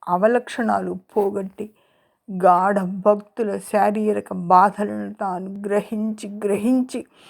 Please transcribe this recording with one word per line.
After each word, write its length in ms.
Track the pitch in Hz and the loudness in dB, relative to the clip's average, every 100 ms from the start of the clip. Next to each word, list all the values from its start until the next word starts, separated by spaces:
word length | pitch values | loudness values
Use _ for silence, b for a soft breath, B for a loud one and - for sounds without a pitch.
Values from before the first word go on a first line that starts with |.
| - | -4
అవలక్షణాలు 920 | 180 220 240 240 - 220 202 185 185 - 214 | 2 2 2 -2 -4 0 0 -2 -8 -4 -2
పోగొట్టి, 520 | 196 202 95 - - _ _ _ _ _ - | 0 -2 -8 -10 -14 _ _ _ _ _ -12
గాఢ 480 | 185 185 180 196 196 | 2 4 6 4 0
భక్తుల 800 | 185 190 208 208 - - 214 196 | -2 0 2 2 -2 -6 -4 -4
శారీరక 760 | - 214 208 214 214 202 202 | -2 0 2 2 0 -2 -4
బాధలను 800 | 190 175 185 196 202 208 214 202 | -6 4 6 6 2 -6 -6 -10
తాను 480 | 214 196 180 190 202 | -8 -6 -6 -8 -10
గ్రహించి, 800 | 202 202 208 214 220 214 202 208 208 | -2 -2 -2 -4 -4 -6 -10 -6 -4
గ్రహించి, 600 | 196 233 262 254 247 - B | -2 0 0 0 -8 -12 B